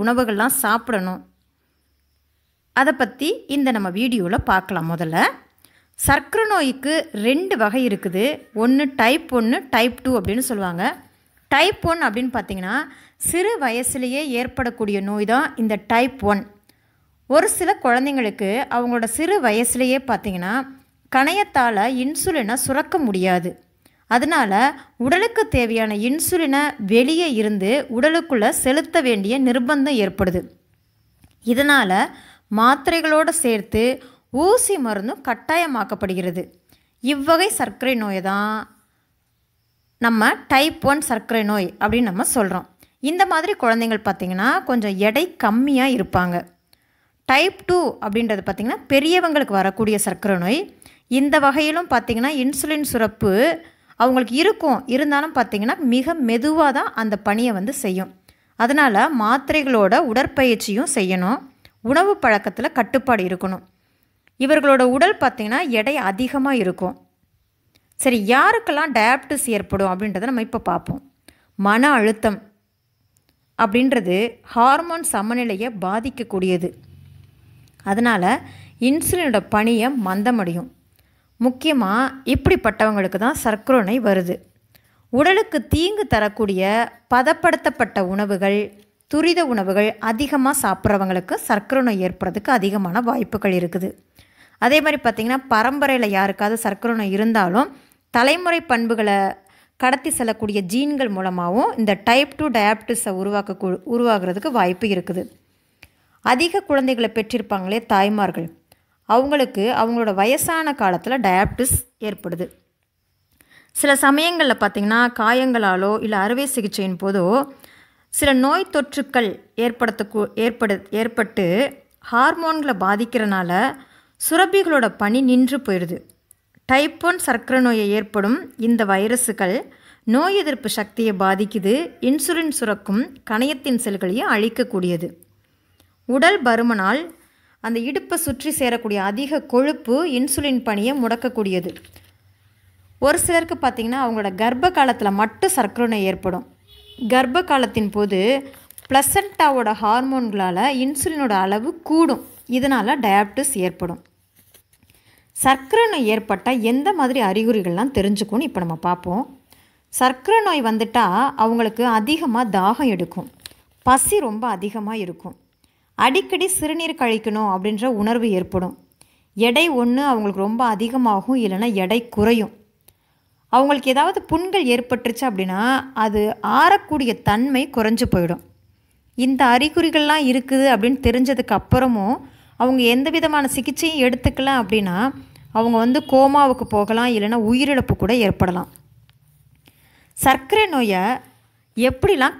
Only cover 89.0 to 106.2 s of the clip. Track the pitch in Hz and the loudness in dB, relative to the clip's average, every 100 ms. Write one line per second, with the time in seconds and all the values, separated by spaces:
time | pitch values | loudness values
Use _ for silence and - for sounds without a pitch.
89 | _ 294 330 349 302 226 185 196 214 - | _ 0 2 2 0 0 0 2 0 0
90 | 220 220 285 285 262 254 208 185 214 202 | -4 -2 -2 0 2 2 0 0 2 2
91 | 190 185 180 381 - 208 - 269 247 202 | 0 -2 -2 -4 -2 -2 0 0 2 0
92 | 185 185 185 202 302 247 196 208 180 196 | -2 -2 -6 -4 0 0 2 -2 -2 -2
93 | 233 247 190 208 202 180 175 185 190 - | 0 -2 -2 -2 0 0 0 -4 -6 -10
94 | _ _ _ _ _ - 262 302 302 294 | _ _ _ _ _ -2 2 4 2 0
95 | 233 220 226 262 262 214 233 285 277 254 | 0 -2 -2 -4 0 0 2 0 0 2
96 | 214 190 196 190 208 220 220 196 233 226 | 0 0 0 0 -2 -2 -4 -4 -2 -2
97 | 202 196 220 226 180 196 320 - _ _ | -2 0 0 2 2 2 -2 -4 _ _
98 | _ 240 262 330 359 339 330 240 233 226 | _ 0 2 2 0 -2 0 -2 0 0
99 | 208 202 190 - _ _ _ - 254 269 | 0 0 0 -6 _ _ _ -4 0 0
100 | 320 269 233 214 208 208 180 233 285 285 | -2 -4 -4 -4 -4 -4 -2 -2 -2 -2
101 | 247 190 190 180 175 208 392 370 214 190 | -4 -4 -4 -4 -2 0 0 0 0 0
102 | 233 254 285 - 302 233 208 214 - 233 | 2 2 2 -2 -2 2 2 0 -2 -6
103 | 214 185 196 208 202 190 190 180 - 233 | -4 -4 -2 -2 -4 -6 -4 -4 -4 0
104 | 240 208 180 185 311 240 180 180 220 185 | 2 2 0 -4 -2 0 0 0 -2 -2
105 | 175 180 - _ _ _ _ _ - _ | -4 -6 -8 _ _ _ _ _ -20 _
106 | _ _ | _ _